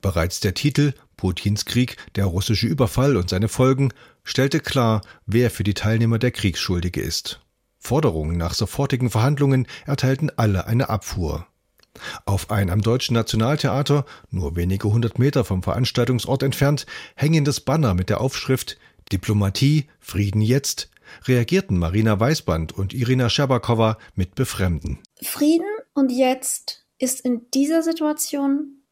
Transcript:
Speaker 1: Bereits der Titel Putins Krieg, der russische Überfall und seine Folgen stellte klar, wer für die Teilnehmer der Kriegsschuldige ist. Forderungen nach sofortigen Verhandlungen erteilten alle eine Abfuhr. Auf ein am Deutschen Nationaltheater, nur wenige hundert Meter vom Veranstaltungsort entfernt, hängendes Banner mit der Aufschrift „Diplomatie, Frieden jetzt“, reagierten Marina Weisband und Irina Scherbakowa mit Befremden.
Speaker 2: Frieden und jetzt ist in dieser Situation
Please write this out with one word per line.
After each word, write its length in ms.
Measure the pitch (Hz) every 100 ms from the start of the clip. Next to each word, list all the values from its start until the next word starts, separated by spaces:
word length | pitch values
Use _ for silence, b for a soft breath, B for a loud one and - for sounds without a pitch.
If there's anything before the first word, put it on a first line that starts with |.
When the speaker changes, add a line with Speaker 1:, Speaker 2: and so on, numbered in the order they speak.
Speaker 1:
Bereits 380 | 98 85 87 -
der 140 | 104
Titel 400 | 90 147 143 143 131 b -
Putins 480 | 95 90 104 104 -
Krieg, 320 | 120 127 - B -
der 80 |
russische 440 | 98 85 - 107 113
Überfall 500 | 143 123 - 135 123
und 120 | 87
seine 200 | 92 110
Folgen 420 | - 131 135 139 b b b
stellte 380 | - - 135 160
klar, 400 | - 139 117 110 B B -
wer 260 | 113 123
für 140 | - 104
die 80 |
Teilnehmer 440 | 98 110 113 113 113
der 140 | 123
Kriegsschuldige 720 | - 101 82 - 90 87 -
ist. 400 | - - - - _ _ _ _
Forderungen 600 | - 131 151 80 76 85
nach 160 | 82
sofortigen 560 | - 104 - 135 123 123
Verhandlungen 580 | 110 120 143 143 131 123 B B
erteilten 460 | 139 131 135 151 -
alle 280 | 113 92 -
eine 220 | 113 135
Abfuhr. 580 | 104 - - 80 73 - _ _ _ _ B B B
Auf 280 | - 98 -
ein 180 | 107 98
am 120 | 98
Deutschen 340 | 110 123 - 117
Nationaltheater, 920 | 110 107 113 147 143 117 139 143 135 B B
nur 240 | 95 87 82
wenige 340 | 87 98 107
hundert 300 | 110 117 -
Meter 240 | 131 -
vom 180 | - 185
Veranstaltungsort 800 | - - 127 - 120 123 - 131
entfernt, 440 | 135 - 143 147 - B B B
hängendes 440 | 147 160 143 135
Banner 360 | - 151 139 90
mit 140 | 92
der 120 | 107
Aufschrift 560 | 127 - - 131 - - b b -
„Diplomatie, 760 | 95 - 104 98 98 135 151 143 b
Frieden 400 | - - 104 101
jetzt“, 500 | 107 131 - - - B B B -
reagierten 520 | 127 113 185 190 90
Marina 400 | 82 98 110 104
Weisband 540 | 117 156 - 82 80
und 220 | - 98
Irina 340 | - 120 127 120
Scherbakowa 680 | - 139 127 - 113 113 107 B -
mit 200 | 87 -
Befremden. 640 | 131 - 95 80 - 67 _ _
Speaker 2:
Frieden 460 | - - 294 330 381 427 -
und 200 | - 269
jetzt 720 | 247 262 262 - - - - _ _
ist 220 | 254 -
in 220 | 254 240 -
dieser 300 | 269 285 330
Situation 920 | 320 330 302 302 - 285 277 285 302 - _